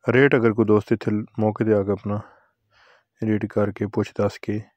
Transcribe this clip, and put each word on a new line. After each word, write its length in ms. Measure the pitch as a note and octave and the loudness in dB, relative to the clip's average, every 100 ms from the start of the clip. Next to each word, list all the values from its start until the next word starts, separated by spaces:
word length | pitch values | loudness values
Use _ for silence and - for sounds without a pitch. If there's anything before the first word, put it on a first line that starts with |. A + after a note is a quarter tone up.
रेट 300 | - A#2+ C#3 | 2 4 6
अगर 180 | C#3 A2+ | 4 2
कोई 120 | G#2+ | 2
दोस्त 280 | G#2+ G#2+ - | 4 2 2
इत्थे 180 | A2 - G#2 A2+ - | -4 -2 -4 -6 -2
मौके 240 | G#2+ G#2 | -2 0
ते 80 | A2 | 0
आके 180 | G#2 G2 | 0 0
अपना 240 | G2 G2+ G#2 - _ _ _ _ _ _ _ _ _ | -4 -4 -8 -8 _ _ _ _ _ _ _ _ _
रेट 220 | A2 G#2+ G#2+ | -2 -2 -2
करके 340 | - G#2 G2+ G#2 - | -2 -2 -4 -4 -4
पुछ 160 | G#2 - | -4 -2
दस 180 | G#2 - | -4 -4
के 120 | - G#2+ - | -8 -8 -10